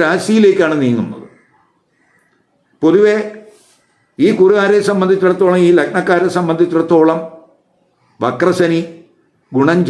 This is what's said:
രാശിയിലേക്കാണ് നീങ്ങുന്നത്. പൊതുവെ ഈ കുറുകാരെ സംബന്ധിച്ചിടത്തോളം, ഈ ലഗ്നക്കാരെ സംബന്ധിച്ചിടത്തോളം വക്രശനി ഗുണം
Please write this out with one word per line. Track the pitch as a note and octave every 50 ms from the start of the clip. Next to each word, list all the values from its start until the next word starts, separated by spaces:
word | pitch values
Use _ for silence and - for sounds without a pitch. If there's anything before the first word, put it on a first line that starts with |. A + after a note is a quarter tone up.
| E3
രാശിയിലേക്കാണ് | D#3 F3+ F#3 - G#3 A3 A3 G#3+ G3 F3+ F#3 E3 D#3 D#3 D3
നീങ്ങുന്നത്. | C3 B2 A#2+ A2 F#2 - G#2 - - - _ _ _ _ _ _ _ _ _ _ _ _ _ _ _ _ _ _ _ _ _ _ _ _ _ _ _ _ _ _
പൊതുവെ | D3 E3 E3+ G3+ G#3+ G#3 G#3+ A3 G#3+ - - - - - - _ _ _ _ _ _ _ _ _ _ _ _ -
ഈ | D3 G#3 - -
കുറുകാരെ | F#3 F#3+ G#3 G#3 G3 G3 G#3 G#3 G3+ G#3
സംബന്ധിച്ചിടത്തോളം, | G3+ F#3+ F#3 F#3 F#3+ F#3 F#3 F3+ F3+ F3+ F#3+ F3+ F3+ F3+ F3
ഈ | F3 F3 D#3+
ലഗ്നക്കാരെ | C#3+ - - F3+ - G3 F3+ F3 F#3 F3 - F3+
സംബന്ധിച്ചിടത്തോളം | F3 E3 E3 D#3+ F3 E3+ D#3+ D#3+ E3 - E3+ D#3+ D#3+ E3 E3 - - - - - - _ _ _ _ _ _ _ _ _ _ _ _ _ _ -
വക്രശനി | A2+ B2+ C#3+ - E3+ F3+ F3 F3 F3 E3 E3 E3 F3 - - - - _ _ _ _ _ _ _ _ _ C3+
ഗുണം | C3 C#3 D#3 E3+ F3+ F3 F3